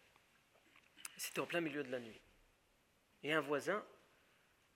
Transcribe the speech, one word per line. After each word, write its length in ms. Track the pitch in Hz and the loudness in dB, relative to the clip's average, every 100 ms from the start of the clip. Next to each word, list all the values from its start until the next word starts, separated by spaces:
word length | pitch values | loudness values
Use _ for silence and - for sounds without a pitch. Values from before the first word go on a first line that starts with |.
| - - _ - _ - - - - - - - | -20 -20 _ -20 _ -20 -20 -20 -20 -16 -16 -8
C'était 240 | - - | -6 -2
en 60 | 135 | 0
plein 160 | 175 | 2
milieu 200 | 160 143 | 2 0
de 80 | 131 | -2
la 80 | 127 | -4
nuit. 220 | 117 107 - - - _ _ _ _ _ _ _ | -4 -14 -20 -20 -20 _ _ _ _ _ _ _
Et 100 | 139 | 2
un 80 | 160 | 2
voisin 440 | 143 147 131 202 - - - - - - _ _ _ | 4 2 2 0 -2 -18 -20 -20 -20 -20 _ _ _